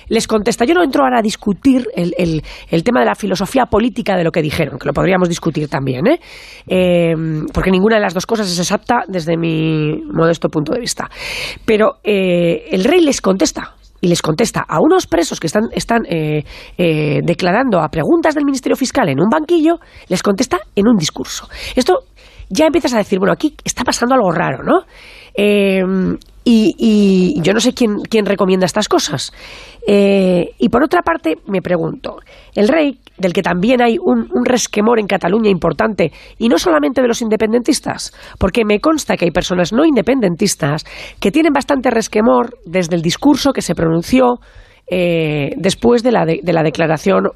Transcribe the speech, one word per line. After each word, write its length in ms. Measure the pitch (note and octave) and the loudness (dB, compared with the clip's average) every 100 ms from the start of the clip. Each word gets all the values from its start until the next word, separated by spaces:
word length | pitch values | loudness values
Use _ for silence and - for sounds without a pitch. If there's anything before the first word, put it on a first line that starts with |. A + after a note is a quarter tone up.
| - | -4
les 180 | A3 - | -4 0
contesta, 380 | A3 G#3 - | -2 0 0
"Yo 100 | A#3+ | 2
no 80 | F4 | 2
entro 220 | E4 D4 | 2 2
ahora 160 | C4 B3 | 2 2
a 20 | |
discutir 640 | G#3+ - G#3+ F#3+ C#4 B3+ - | 0 -2 -4 0 2 2 0
el, 180 | - F3 - | -4 -4 -2
el, 240 | F3 D#3 C#3+ - - | -2 -2 -6 -16 -4
el 140 | E3+ | -2
tema 160 | G3 B3 | 0 2
de 80 | A#3 | 0
la 80 | |
filosofía 520 | G3+ G3+ F#3+ G3 C4 A#3+ | 0 -4 -4 -2 0 0
política 500 | G#3 A#3+ A3 G#3 F#3 | 0 0 -2 -2 0
de 80 | |
lo 80 | E3 | 0
que 100 | E3+ | 0
dijeron", 340 | D3+ - C#3+ C3+ | -2 -2 -4 -4
que 120 | C#3+ | -6
lo 40 | |
podríamos 360 | C#3+ D#3 F#3 F3+ | -2 2 2 0
discutir 400 | F3 E3+ C#3+ D3+ | -2 -4 -4 -4
también, 400 | D3 C3+ B2 G3 | -4 -4 0 0
¿eh? 100 | E4+ - - - - - | 0 -2 -20 -20 -16 -4
Eh, 480 | F#3 F3+ F3 E3+ D#3+ D#3+ D#3 E3 | 0 2 2 2 0 -2 -4 -4
porque 160 | - E3+ | -2 0
ninguna 240 | F#3 G#3 | 2 4
de 80 | A3 | 2
las 100 | G3 | 0
dos 140 | F3 - | -4 -4
cosas 240 | A3+ G3 | -2 -2
es 80 | F3 | -2
exacta 460 | E3+ G#3 - A#3+ - | -2 -4 -2 -2 -2
desde 300 | F#3 D#3+ E3 | -6 -2 -2
mi 640 | E3 D#3+ D#3+ D#3 D3+ D#3 D#4 | -2 0 0 0 -2 -4 -4
modesto 360 | E3 E3 E3 D#3 | 0 0 0 -2
punto 240 | D#3 D#3 | -2 -4
de 80 | A#3 | -4
vista. 280 | A#3 - - - - - - - | -6 -8 -10 -12 -12 -10 -12 -8
Pero, 340 | - G#3+ G#3 - | -2 2 2 0
eh, 640 | - G3+ F#3 F3 E3+ E3+ - | -2 0 2 2 2 0 -2
el 100 | F#3+ | 0
rey 200 | G3 F4+ | 4 4
les 180 | D#4 A#3 | 4 2
contesta, 560 | - F#3+ D#4+ - - - - - | 0 0 0 -4 -12 -18 -20 -4
y 80 | F3+ | 0
les 120 | E3+ | 0
contesta 440 | - D#3+ - D#3+ - | 0 0 -2 -2 -4
a 140 | D#3+ | 0
unos 260 | D4+ F#4 - | 2 2 0
presos 320 | E4 E4 - | -2 -2 -4
que 80 | E3 | -4
están, 220 | - A3+ | -2 -2
están, 360 | - - A#3 - | -4 -2 -2 -2
eh, 340 | E3 D3+ D3+ D3 - - - | -4 -2 -4 -6 -14 -12 -2
eh, 440 | F3 D#3 D3 D3 | 0 2 0 0
declarando 560 | D3+ E3+ E3+ G3+ C4 F#3 | -2 -2 0 0 2 0
a 80 | D3+ | 0
preguntas 460 | D#3+ D3+ E4+ D#4+ | -2 0 2 2
del 100 | D4+ | 0
Ministerio 300 | C#4+ C4+ C#4 | -2 -2 -2
Fiscal 340 | C4+ B3+ - F#3+ | -2 -2 0 0
en 120 | C3 | 2
un 80 | G3 | 2
banquillo, 460 | D#4 D4+ E4+ D#4 E4+ - - - | 0 0 2 2 0 -6 -16 -6
les 160 | F#3 | -2
contesta 340 | G#3 G3 B3+ F4+ D#5 | 0 -2 -2 -4 -4
en 140 | - G#3 | 0 2
un 80 | G#3+ | 2
discurso. 520 | D3+ - - - - - - - | 0 -6 -10 -12 -14 -16 -8 -2
Esto 240 | B3+ F#4 - _ - - - | 0 0 -2 _ -20 -20 -6
ya 140 | G3 D#4 | 0 2
empiezas 260 | D4+ C#4+ | 2 0
a 40 | A#3 | 0
decir, 220 | G3 F#3+ | 0 0
"Bueno, 120 | F#3+ | 0
aquí 220 | E3+ D4+ - | 0 -2 -4
está 220 | - - | -10 -6
pasando 280 | B3 - A#3+ C4 | -4 -2 2 2
algo 160 | F#3+ | 2
raro", 320 | E3 D#3+ C3 | 0 -2 -4
¿no? 160 | D#3 E4+ - - - - - - | 0 0 -2 -18 -20 -20 -10 -2
Eh, 480 | G#3 G#3 G3 F#3+ F#3 F#3+ F3+ F3+ - - | 2 2 2 2 0 0 -2 -4 -10 -4
y, 320 | - A3+ G#3+ - | 2 4 4 2
y 640 | A3+ G#3+ G3+ F#3 F3+ - | 2 4 4 4 2 2
yo 100 | E3 | 0
no 80 | G#3+ | 2
sé 140 | A#3+ | 0
quién, 240 | - A#3 G3+ - | 0 0 -2 -2
quién 160 | A3 G#3 | 0 0
recomienda 400 | G3+ F#3+ F#3+ F#3 | 0 2 2 0
estas 220 | G#3+ G#3 | -2 0
cosas. 440 | F4 - D3 - - - - - - A#4 | 0 0 -6 -8 -14 -20 -20 -20 -8 0
Eh, 600 | G3+ G3+ G3 F#3 F3+ D#3+ - | 2 4 4 2 2 0 -2
y 100 | A#3+ | 0
por 140 | B3 | 2
otra 200 | D#4 F4+ | 0 0
parte, 340 | E4+ E4 D#4+ D#4 - | 0 -2 -4 -6 -4
me 160 | F#3+ | -4
pregunto, 540 | E3+ F3 D#3+ - - - - - - G3+ | -2 -2 -4 -8 -12 -14 -20 -20 -8 0
el 100 | G#3+ | 2
rey, 320 | D#4+ D4 - - - | 4 0 -4 -14 -4
del 160 | F#3 | -2
que 100 | F3+ | 0
también 380 | F3 F3 G#3+ B3 | -2 0 2 4
hay 180 | A#3+ A3+ | 2 2
un, 240 | - A#3+ A3+ | 0 0 0
un 100 | B3 | -2
resquemor 540 | B3 B3 - G#3 G#3+ A#3 | 0 0 -2 0 2 2
en 80 | G3+ | 0
Cataluña 420 | G3 E3+ G#3+ G#3+ | -2 0 2 2
importante, 600 | F3+ E3+ D3+ A3 G#3 - - - - | 2 0 0 -2 0 -4 -4 -18 -4
y 100 | A#3 | 0
no 100 | E4 | 2
solamente 420 | F4+ D#4 D4 C4 | 2 2 2 0
de 60 | B3 | 0
los 160 | A#3 | 0
independentistas, 920 | A3+ G#3 A3 A#3 A#3+ C#4 - - - - - - | -2 0 0 0 0 -2 -4 -8 -10 -16 -16 -4
porque 280 | G3 A#3+ | -2 0
me 160 | G#3 G#3 | 0 2
consta 360 | D#4 D#4 - F#3 | 2 0 -2 -2
que 100 | E3+ | 0
hay 40 | |
personas 420 | E3+ - F3+ F3 | -2 -2 -2 0
no 120 | A3+ | 2
independentistas 1000 | E4 B3+ G#3+ C4+ G3+ E3 F#3 - C#3+ D#3 - - - - | 2 2 0 0 0 0 -2 -2 -2 -4 -8 -18 -18 -4
que 100 | G3+ | 0
tienen 220 | D4+ D#4 | 2 2
bastante 360 | C#4+ - C#4+ B3 | 2 0 0 0
resquemor 720 | A3+ - G#3 A3+ B3+ A#3+ - - | 0 0 0 2 2 0 -8 -6
desde 300 | F3+ E3 F3 | -4 -2 -2
el 60 | |
discurso 500 | D#3+ - C#4+ D4 C#4 | -2 0 2 2 0
que 100 | B3+ | -2
se 140 | F3+ D#3+ | -4 -2
pronunció, 640 | E3 E3 - B3+ B3 B3 - - - _ - | 0 0 0 2 2 0 -8 -20 -20 _ -6
eh, 580 | F#3 F3 E3 D#3 D3 C#3 - | -2 0 0 -2 -2 -4 -2
después 460 | F3+ - A#3 A#3+ | -4 0 2 2
de 80 | A#3+ | 2
la 140 | G#3 | 2
de, 160 | D#3+ E3 | 0 -2
de 100 | E3+ | 0
la 120 | E3 | 0
declaración, 640 | D#3 D3+ D#3+ D#3 G3 F#3+ G3 | 0 0 0 0 0 2 0